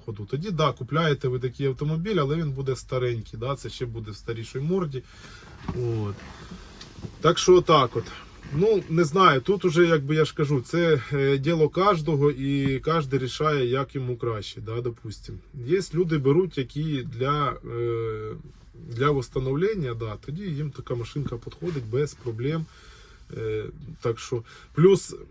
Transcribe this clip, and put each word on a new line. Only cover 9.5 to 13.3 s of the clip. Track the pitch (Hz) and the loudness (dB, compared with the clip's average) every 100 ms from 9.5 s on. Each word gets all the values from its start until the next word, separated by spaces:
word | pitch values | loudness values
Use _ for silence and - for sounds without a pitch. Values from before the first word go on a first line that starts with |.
| 196 180 | 2 2
уже, | 156 175 | 4 6
якби | 160 135 156 | 4 2 2
я | 151 | 2
ж | - | 0
кажу, | 143 143 | 0 0
це, | - 165 170 143 - | 0 2 4 4 2
е, | 143 139 139 | 0 2 2
діло | 135 170 151 | 2 2 2
кожного, | 170 196 180 151 143 147 | 4 4 4 2 2 4
і | 131 135 139 135 131 | 2 0 0 0 0
кожен | 151 165 135 131 | 0 0 2 0
рішає, | 127 | -2